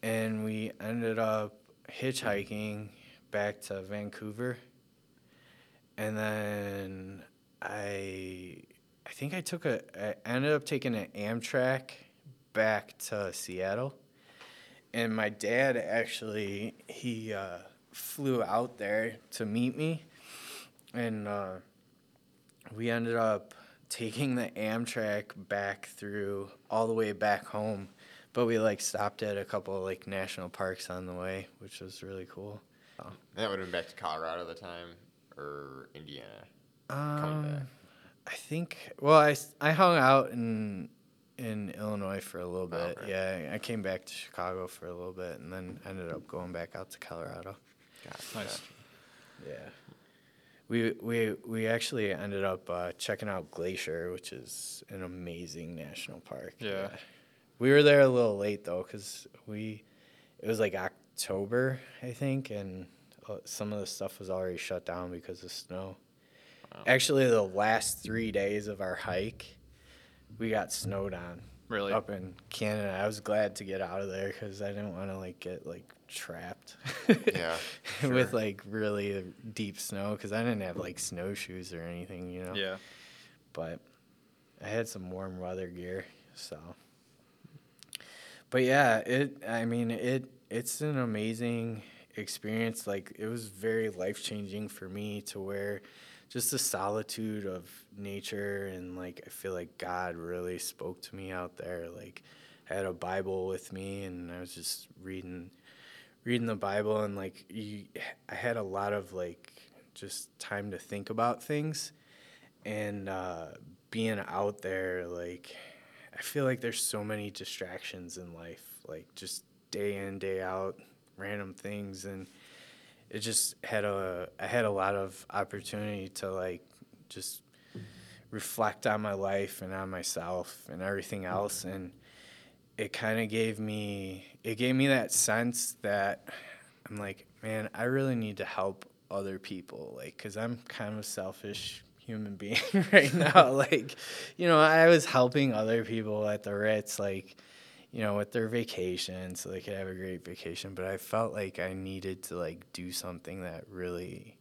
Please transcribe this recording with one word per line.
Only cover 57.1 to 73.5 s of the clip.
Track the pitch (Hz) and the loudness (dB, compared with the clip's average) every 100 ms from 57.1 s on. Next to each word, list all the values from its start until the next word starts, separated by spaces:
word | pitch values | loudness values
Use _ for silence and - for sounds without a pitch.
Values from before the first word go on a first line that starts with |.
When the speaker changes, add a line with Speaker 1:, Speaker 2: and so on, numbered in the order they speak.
| - - _ _ _ | -20 -20 _ _ _
Speaker 1:
We | 123 | 8
were | 143 | 10
there | 147 143 | 12 12
a | 135 | 10
little | 123 117 101 | 10 6 6
late, | 104 101 - | 2 0 -2
though, | 90 | -4
'cause | 92 107 98 - - - - | -4 -8 -10 -12 -16 -20 -10
we, | 107 110 107 - - - - - _ | -8 -6 -8 -14 -20 -20 -20 -20 _
it | 107 | -2
was, | 110 | 4
like, | 107 95 | 4 2
October, | 95 - _ - - 98 101 120 131 131 - - | -4 -6 _ -8 -2 0 2 4 2 0 -8 -12
I | 127 | -10
think, | 117 139 135 131 | -2 0 0 -2
and, | 104 98 92 90 - - - - | -6 -6 -8 -12 -16 -20 -20 -10
uh, | 104 - | -10 -8
some | - 104 | -4 -2
of | 104 | -2
the | 95 | -4
stuff | - 95 - | -4 -6 -6
was | 92 | -4
already | 92 92 87 | -2 0 -2
shut | - 92 87 | -4 -4 -4
down | 87 90 | -4 -4
because | 87 - 90 | -8 -10 -12
of | 87 | -10
snow. | - - 92 95 95 _ _ _ - - - - | -12 -8 -8 -8 -12 _ _ _ -20 -20 -20 -20
Speaker 2:
Wow. | - - | -6 6
Speaker 1:
Actually, | 131 131 139 127 | 6 8 8 10
the | 113 | 8
last | 98 95 104 110 - - | 6 6 6 6 2 -4
three | - 113 113 | -4 -2 2
days | 98 98 104 104 | 2 2 0 -2
of | 98 | -4
our | 95 90 | -2 -2
hike, | - 90 104 - - - - - - - - - - 107 | 0 0 0 -6 -16 -18 -20 -20 -20 -20 -20 -20 -20 -4
we | 113 | 0
got | 107 92 | 2 0
snowed | - 101 98 98 | -4 -2 -2 -2
on. | 92 87 87 - - - | -4 -8 -10 -16 -20 -4
Speaker 3:
Really? | 110 101 | -2 2
Speaker 1:
Up | 107 107 | 2 0
in | 101 92 90 - | -6 -8 -12 -12
Canada. | - 107 107 101 | -4 0 0 -2
I | 95 104 | 0 0
was | 104 | 0
glad | 104 104 104 | 0 2 2